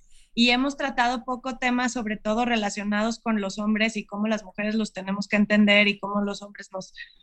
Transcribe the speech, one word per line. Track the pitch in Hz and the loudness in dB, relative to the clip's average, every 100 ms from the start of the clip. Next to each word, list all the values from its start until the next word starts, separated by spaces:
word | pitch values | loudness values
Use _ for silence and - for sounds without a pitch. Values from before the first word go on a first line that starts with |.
| - - _ | -20 -20 _
y | - 240 | 2 4
hemos | 247 277 277 | 4 0 -2
tratado | 277 - 240 254 | -4 0 0 0
poco | 247 247 262 254 | -4 -6 -6 -4
temas, | 254 247 247 | 0 0 0
sobre | 247 208 214 | -2 -4 -4
todo | 214 220 | -2 0
relacionados | 240 233 202 214 202 208 226 233 | 0 0 -2 -4 -2 0 0 -2
con | 233 214 | -2 -2
los | 190 214 | -2 -4
hombres | 214 214 220 214 | -2 2 0 -2
y | |
cómo | - 202 214 | -8 -4 -2
las | 214 | -2
mujeres | 196 - 208 | -4 -6 -2
los | 220 208 | -2 -2
tenemos | - 190 202 196 | -6 -6 -4 0
que | 208 | 2
entender | 202 208 208 202 202 | 4 6 6 6 4
y | 202 | 2
cómo | 196 202 | -2 -2
los | 202 196 | -2 -4
hombres | 202 202 - | -12 -18 -14
nos, | 190 - - - _ | -12 -12 -18 -20 _